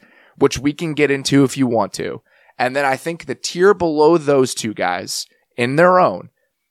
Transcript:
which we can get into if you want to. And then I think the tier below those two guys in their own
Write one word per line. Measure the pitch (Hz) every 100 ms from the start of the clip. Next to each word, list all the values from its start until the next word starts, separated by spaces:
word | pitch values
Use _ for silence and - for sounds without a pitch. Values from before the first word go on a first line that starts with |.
| _ _ _ -
which | 139 -
we | 139
can | 151 170
get | 143 143
into | 135 107 143
if | 135 -
you | 131
want | 117 95
to. | - 90 - _ _ _ -
And | 127 135
then | 139
I | 131
think | 165 170 143
the | 123
tier | - 175 190
below | 196 170 151 151 170
those | 143 139 127 -
two | 113
guys | 101 90 90 117 - - _ _ -
in | 120 143
their | 180 180
own | 156 90 85 _ _ _ _